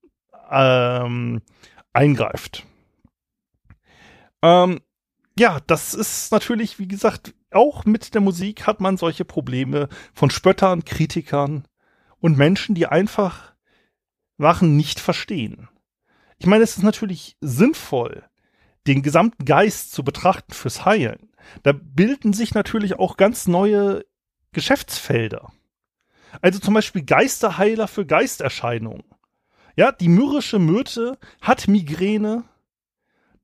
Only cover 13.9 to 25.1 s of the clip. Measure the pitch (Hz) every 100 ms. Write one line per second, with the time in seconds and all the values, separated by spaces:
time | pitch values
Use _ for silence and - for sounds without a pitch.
13.9 | _ _ _ _ - 147 175 175 147 151
14.9 | - - 175 - 196 110 - - _ _
15.9 | _ _ _ _ _ 175 214 226 - 196
16.9 | 208 214 180 - _ 147 120 214 320 -
17.9 | 135 117 - - _ _ _ _ _ -
18.9 | 139 139 156 220 - 139 147 208 - -
19.9 | - 139 - 180 190 - - - - -
20.9 | 214 120 110 _ _ - - - 143 -
21.9 | 135 202 277 220 202 226 220 196 226 208
22.9 | - 185 - 202 247 - 175 202 208 202
23.9 | 196 - _ _ _ _ - - 160 -
24.9 | - -